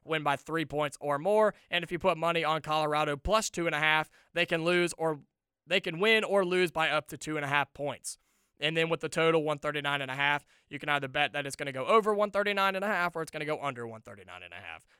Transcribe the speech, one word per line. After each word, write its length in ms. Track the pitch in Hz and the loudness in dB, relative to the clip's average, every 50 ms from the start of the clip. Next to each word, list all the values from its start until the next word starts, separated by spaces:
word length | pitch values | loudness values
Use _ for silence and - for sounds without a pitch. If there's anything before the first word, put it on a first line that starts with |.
| _ | _
win 180 | - 160 156 | -4 -4 -2
by 140 | 147 147 139 | 0 0 -2
three 300 | 131 - - 156 165 156 | -2 -2 -4 -4 -4 -4
points 320 | 135 143 147 151 143 - - | -4 -4 -4 -4 -4 -4 -6
or 180 | 147 147 143 139 | -4 -2 -2 0
more. 360 | 156 190 208 214 214 208 - - _ - | 0 2 4 4 4 4 2 -2 _ -6
And 100 | - 175 | -4 -4
if 120 | 170 160 180 | -4 -4 -4
you 60 | 160 | 0
put 180 | - 185 170 156 | 2 2 2 2
money 260 | 165 170 170 170 160 | 2 0 0 0 0
on 180 | 151 160 160 | 0 0 -2
Colorado 540 | - 160 151 156 156 151 151 151 151 151 143 | -2 -2 -2 0 0 0 0 0 0 0 -2
plus 340 | 139 - 175 202 220 208 - | -4 -2 2 2 2 2 0
two 180 | - - 170 170 | -4 -4 -2 -2
and 60 | 156 | 0
a 60 | 147 | 2
half, 300 | 156 156 156 156 156 - _ _ _ _ - | 2 4 4 4 2 -2 _ _ _ _ -2
they 120 | 170 175 | -2 -2
can 200 | - 175 165 160 | 0 0 0 2
lose 280 | 170 180 175 175 170 - - | 2 2 4 2 0 0 -2
or, 240 | 160 160 156 143 131 _ _ _ _ _ _ _ _ | -2 -2 -2 -4 -8 _ _ _ _ _ _ _ _
they 140 | 151 175 196 | -2 -2 -2
can 180 | - 185 160 160 | -2 -2 -4 0
win 280 | 202 220 226 220 208 | 4 4 4 4 4
or 180 | 165 190 202 190 | 4 2 2 2
lose 280 | 175 180 185 185 170 | 4 2 2 2 2
by 180 | - 160 160 151 | 2 2 2 2
up 180 | 147 151 147 - | 2 0 -2 -4
to 100 | 160 123 | -10 -12
two 200 | - 151 156 151 | -8 -6 -6 -4
and 80 | 143 | -2
a 20 | 135 | 0
half 260 | 143 147 139 - - | 2 2 0 0 -4
points. 440 | - 143 143 123 - - - - - _ _ _ _ _ _ _ - | -8 -6 -6 -6 -8 -10 -14 -14 -14 _ _ _ _ _ _ _ -4
And 160 | 143 151 160 | -2 -2 0
then 140 | 165 165 165 | 2 0 0
with 100 | 165 151 | 0 -2
the 80 | - 151 | -4 -4
total 340 | - 165 160 165 165 165 | 0 2 2 4 4 2
one 180 | 147 151 151 143 | 2 0 -2 -4
thirty-nine 420 | - 147 147 147 143 143 143 143 | -4 -4 -4 -2 -2 -2 -2 -2
and 100 | 139 131 | -2 -4
a 40 | 131 | -4
half, 300 | 135 143 143 147 143 - _ _ _ _ _ | 0 2 2 2 0 -2 _ _ _ _ _
you 100 | - 139 | -14 -8
can 100 | - 151 | -4 -2
either 180 | 147 143 139 131 | -2 0 -2 -2
bet 240 | 131 151 147 127 | -2 0 0 0
that 140 | - 143 143 | -2 -4 -6
it's 100 | 139 135 | -6 -8
gonna 160 | - 147 143 | -8 -8 -8
go 140 | 131 131 131 | -6 -4 0
over 280 | - 214 226 202 214 214 | 4 4 4 6 4 2
one 180 | 202 208 202 | 2 0 0
thirty-nine 440 | 196 196 202 208 202 196 196 196 190 | 0 0 0 0 2 2 2 2 2
and 80 | 190 196 | 0 -2
a 60 | 208 | -2
half 260 | 214 175 175 175 - | 0 0 0 -2 -2
or 60 | 165 | -4
it's 100 | 160 - | -8 -6
gonna 140 | - 156 151 | -6 -8 -4
go 160 | 147 151 110 | -4 -4 -2
under 260 | 139 143 131 120 120 113 | -2 -4 -6 -6 -8 -12
one 140 | 113 110 | -12 -14
thirty-nine 420 | 107 110 107 101 92 92 90 90 90 | -16 -18 -20 -18 -18 -18 -16 -16 -16
and 100 | 87 85 | -16 -16
a 40 | 90 | -16
half. 280 | 101 85 80 82 _ _ _ _ | -14 -14 -16 -16 _ _ _ _